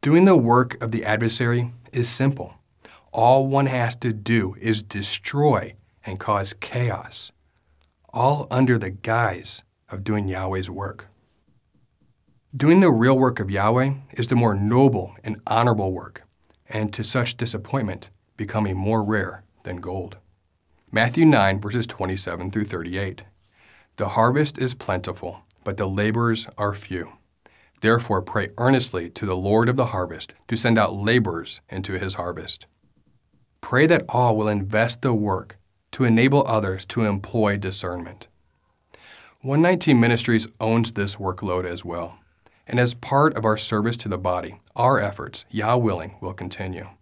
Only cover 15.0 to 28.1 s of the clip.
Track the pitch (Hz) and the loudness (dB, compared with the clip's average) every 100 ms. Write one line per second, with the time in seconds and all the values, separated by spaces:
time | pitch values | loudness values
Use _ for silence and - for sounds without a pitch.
15 | 90 - - 104 - 110 120 107 95 92 | -6 -12 -12 -10 -2 2 2 2 0 -4
16 | 85 - _ _ _ _ _ 107 107 101 | -10 -20 _ _ _ _ _ -6 -4 -4
17 | 110 131 120 - 117 - - 135 107 92 | -2 0 -2 -2 -4 -6 -4 -4 -4 -8
18 | - _ _ _ 104 110 104 92 95 113 | -14 _ _ _ -6 -2 -2 -2 0 0
19 | 104 107 90 - _ _ - 87 90 95 | 0 -2 -4 -10 _ _ -14 -12 -10 -10
20 | 87 - _ _ _ _ _ _ _ 107 | -10 -14 _ _ _ _ _ _ _ 0
21 | 120 127 160 131 98 95 104 120 110 - | 0 4 6 6 4 2 -2 -4 -6 -6
22 | 92 95 - 87 92 104 104 90 85 92 | -6 -4 -6 -6 -6 -6 -6 -6 -6 -6
23 | 98 - - _ _ _ _ _ _ - | -6 -10 -18 _ _ _ _ _ _ -8
24 | 98 104 113 139 147 - 127 127 - 92 | -4 2 2 4 0 -2 -6 -4 -4 -4
25 | 92 87 85 - _ _ - 101 98 98 | -4 -10 -12 -14 _ _ -10 -4 -4 0
26 | 104 113 117 113 - - 104 101 - 92 | 0 0 0 -2 -4 -4 -4 -4 -8 -10
27 | 82 - _ _ _ _ _ _ 110 117 | -10 -16 _ _ _ _ _ _ 2 2
28 | 120 | 2